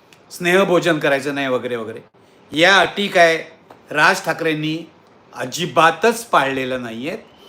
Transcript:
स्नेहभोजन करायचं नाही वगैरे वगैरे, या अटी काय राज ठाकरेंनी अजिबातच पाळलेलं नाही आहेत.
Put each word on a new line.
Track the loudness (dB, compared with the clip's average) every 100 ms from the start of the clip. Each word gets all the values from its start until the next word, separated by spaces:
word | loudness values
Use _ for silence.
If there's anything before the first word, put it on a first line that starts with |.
| _ _ _
स्नेहभोजन | -6 2 2 4 2 2 0
करायचं | 0 0 -2 -4
नाही | -2
वगैरे | -4 -4 -8
वगैरे, | -8 -14 -18 _ _ _ _ 2
या | 4 4
अटी | 2 -2 0
काय | 4 4 2 -6 -18 -20 -20 -8
राज | 0 2 2 -4
ठाकरेंनी | -4 -2 -2 -4 -6 -10 _ _ _ _
अजिबातच | -12 -10 -6 -2 2 2 4 0 -2 -2
पाळलेलं | 0 0 -2 -4 -6
नाही | -8 -10 -10
आहेत. | -10 -14 _